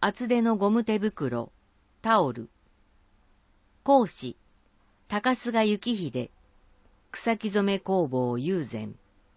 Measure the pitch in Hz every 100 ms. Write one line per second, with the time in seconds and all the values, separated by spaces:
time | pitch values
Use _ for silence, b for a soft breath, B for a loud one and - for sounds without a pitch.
0 | 202 202 247 240 233 220 202 220 226 214
1 | 208 - 135 120 117 _ _ _ _ _
2 | 226 220 151 117 113 _ _ _ _ _
3 | _ _ _ _ _ _ _ _ - 277
4 | 208 - 131 - _ _ _ _ _ _
5 | _ 208 254 254 240 233 220 208 - 220
6 | 160 123 139 - _ _ _ _ _ _
7 | _ - - 220 220 202 196 196 - 190
8 | 151 127 123 120 143 185 135 110 107 113
9 | _ _ _